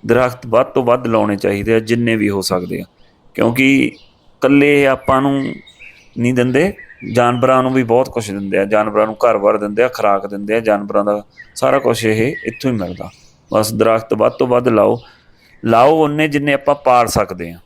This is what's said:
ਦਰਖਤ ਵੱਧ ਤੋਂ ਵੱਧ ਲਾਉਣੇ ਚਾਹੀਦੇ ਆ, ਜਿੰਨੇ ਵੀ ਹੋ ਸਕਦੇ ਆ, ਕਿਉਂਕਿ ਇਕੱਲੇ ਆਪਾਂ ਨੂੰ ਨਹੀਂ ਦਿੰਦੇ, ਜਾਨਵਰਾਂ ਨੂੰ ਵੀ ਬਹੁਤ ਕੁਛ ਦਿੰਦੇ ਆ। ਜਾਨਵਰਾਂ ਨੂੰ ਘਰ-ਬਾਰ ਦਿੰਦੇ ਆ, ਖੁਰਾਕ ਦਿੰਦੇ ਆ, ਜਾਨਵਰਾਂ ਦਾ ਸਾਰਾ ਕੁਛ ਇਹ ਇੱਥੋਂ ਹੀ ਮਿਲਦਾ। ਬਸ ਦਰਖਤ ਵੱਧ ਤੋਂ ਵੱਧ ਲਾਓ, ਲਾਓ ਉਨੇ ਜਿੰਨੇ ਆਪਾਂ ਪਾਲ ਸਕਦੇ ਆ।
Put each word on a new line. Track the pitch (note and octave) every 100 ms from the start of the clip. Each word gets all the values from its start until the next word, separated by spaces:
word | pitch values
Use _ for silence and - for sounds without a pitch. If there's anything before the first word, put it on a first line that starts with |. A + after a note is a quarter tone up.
| A2
ਦਰਖਤ | A#2 B2+ A#2+ B2
ਵੱਧ | A2+ C3
ਤੋਂ | -
ਵੱਧ | A#2+ B2 A#2
ਲਾਉਣੇ | A2+ G#2+ G2+
ਚਾਹੀਦੇ | G2 G2+ G2+ A2+
ਆ, |
ਜਿੰਨੇ | A2 A#2+ A#2 A2+
ਵੀ | G#2
ਹੋ | G2
ਸਕਦੇ | F#2 F#2 F2+ F2
ਆ, | - _ - _ _
ਕਿਉਂਕਿ | - A2+ A#2+ C3+ C3+ A#2+
ਇਕੱਲੇ | - - _ _ _ C3 C#3+ C#3+ C#3+ C#3
ਆਪਾਂ | C3 - C3
ਨੂੰ | C#3 C#3 C3+ - - _ - - _ -
ਨਹੀਂ | A#2+
ਦਿੰਦੇ, | B2+ B2 B2+ F3+ - - - C#3
ਜਾਨਵਰਾਂ | A2+ A#2+ B2 C3 C3
ਨੂੰ | B2+
ਵੀ | C3
ਬਹੁਤ | A#2 A#2 C3
ਕੁਛ | A#2+ G#2
ਦਿੰਦੇ | G2+ G2 F#2+
ਆ। | G2+
ਜਾਨਵਰਾਂ | G#2+ G#2+ G#2 A2
ਨੂੰ | A2
ਘਰ-ਬਾਰ | A#2+ A2 G2+ G#2+
ਦਿੰਦੇ | G#2 G#2
ਆ, | B2
ਖੁਰਾਕ | - G#2+ G2 G2
ਦਿੰਦੇ | G2+ G#2 A2+
ਆ, |
ਜਾਨਵਰਾਂ | A2 G#2 G2+ G#2 G#2
ਦਾ | G#2 - _ - -
ਸਾਰਾ | C3 C3+
ਕੁਛ | A#2+ A2+ A2+
ਇਹ | G#2+ A#2 D3
ਇੱਥੋਂ | - A2+ C3
ਹੀ | A#2
ਮਿਲਦਾ। | F2+ F2+ F#2 - - _ _
ਬਸ | A2 G#2+
ਦਰਖਤ | A2 A2 A2+ A2+
ਵੱਧ | A2 A2+
ਤੋਂ | - B2+
ਵੱਧ | B2 B2
ਲਾਓ, | A2 G#2 A#2 - _ _ _ _ _ A2+
ਲਾਓ | A2+ C3 D#3+
ਉਨੇ | D3+ D3 D#3
ਜਿੰਨੇ | C#3+ C#3+
ਆਪਾਂ | C#3 - C#3+
ਪਾਲ | - B2 A#2
ਸਕਦੇ | A2+ G2 F#2 E2+
ਆ। | E2+